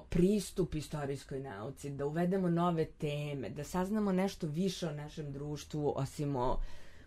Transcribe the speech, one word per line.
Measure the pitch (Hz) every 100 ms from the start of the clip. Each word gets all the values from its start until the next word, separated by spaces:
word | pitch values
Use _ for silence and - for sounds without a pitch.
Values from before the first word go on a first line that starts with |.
| -
pristup | 170 185 208 - - 175 151
istorijskoj | - 151 139 143 - 135
nauci, | 135 98 120 - 143
da | 139 143
uvedemo | 156 180 196 180
nove | 170 175 165 156
teme, | - 151 147 147 143 104
da | 143
saznamo | 143 180 185 214 202
nešto | 185 190 - 160
više | 151 190 - 165
o |
našem | 147 151 - 147
društvu, | 139 147 147 - 151 143 -
osim | 135 - 143 135
o, | 123 - - - - -